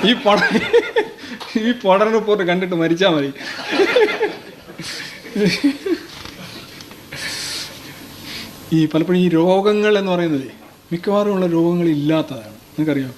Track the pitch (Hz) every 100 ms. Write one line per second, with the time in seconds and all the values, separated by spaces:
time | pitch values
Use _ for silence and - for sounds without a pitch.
0 | 185 247 208 202 - 208 - 466 - 466
1 | - - - 233 - 226 220 240 190 190
2 | 214 220 208 202 175 175 185 175 165 165
3 | 190 160 139 135 - - - 302 392 508
4 | 427 - 440 - - - - - - -
5 | - - - - 202 - 285 277 392 349
6 | - - - - - - - - - -
7 | - - - - - - - - - -
8 | - - - - - - - 160 156 160
9 | 165 180 180 160 175 190 202 208 208 208
10 | 196 180 170 143 127 - - - - 170
11 | 190 202 208 190 185 165 170 175 170 151
12 | 143 160 151 123 107 - - - 156 139
13 | 131